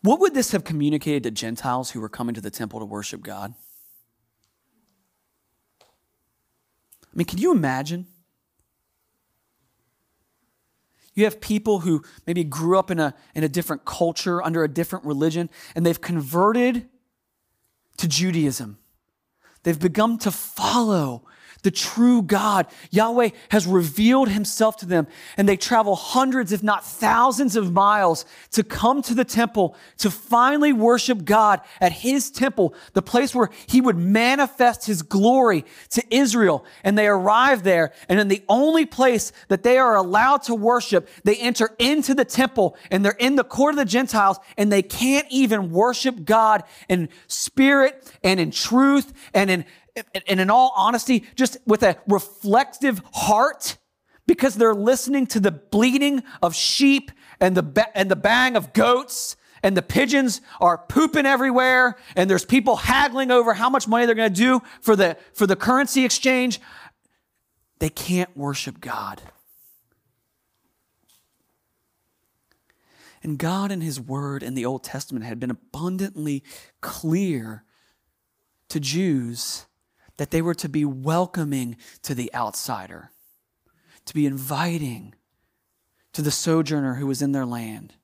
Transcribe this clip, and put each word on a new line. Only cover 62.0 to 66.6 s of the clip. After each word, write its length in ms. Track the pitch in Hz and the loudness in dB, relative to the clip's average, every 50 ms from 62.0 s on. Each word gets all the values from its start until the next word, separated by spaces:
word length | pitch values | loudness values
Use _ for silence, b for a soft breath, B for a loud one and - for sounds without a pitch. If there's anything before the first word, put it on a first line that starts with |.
| B B B | B B B
and 120 | 190 185 190 | -2 2 2
there's 160 | 196 180 - | 2 0 0
people 320 | - - 262 220 262 233 | 2 0 2 2 2 0
haggling 540 | - - - 247 269 285 285 233 262 269 254 | 0 0 0 2 2 2 0 0 -2 -2 2
over 240 | 247 247 240 233 220 | 2 2 4 2 0
how 160 | 185 226 247 | 0 0 0
much 180 | 262 269 - 214 | 0 0 -2 0
money 160 | 220 233 240 | 0 0 2
they're 100 | 233 233 | 2 2
gonna 140 | 220 226 220 | 2 0 0
do 320 | 190 170 233 254 262 254 - B B B B | 2 2 2 4 4 2 0 B B B B
for 120 | - 220 | 2 4
the, 220 | 196 196 175 160 B B B B | 4 4 0 0 B B B B
for 140 | - 214 | -2 0
the 100 | 190 190 | 0 0
currency 480 | 185 - 214 254 262 285 - - 269 262 | 0 0 0 2 2 2 0 0 0 0
exchange. 560 | 247 - - - 262 262 254 247 254 220 - | 0 0 0 0 0 0 0 0 -2 -4 -8